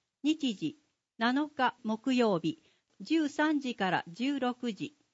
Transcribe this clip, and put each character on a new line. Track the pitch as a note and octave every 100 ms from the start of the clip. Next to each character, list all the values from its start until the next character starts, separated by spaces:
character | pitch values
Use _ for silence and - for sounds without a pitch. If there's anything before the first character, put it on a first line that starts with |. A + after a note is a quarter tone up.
| _ _
日 | C#4+ D#4 C4 G3
時、 | D#3 - _ _ _ -
七 | A3+ C4+ D4+
日 | - B3 -
木 | A3 A3 C4+
曜 | B3 A3+ F3
日、 | D#3+ - _ _ _ -
十 | G3 D#4+ D4
三 | - D4+ D4+
時 | B3+
か | - F#3+
ら | D#3+ -
十 | E3 C4 C#4
六 | B3 A#3+ A#3+
時。 | F#3+ D3 - _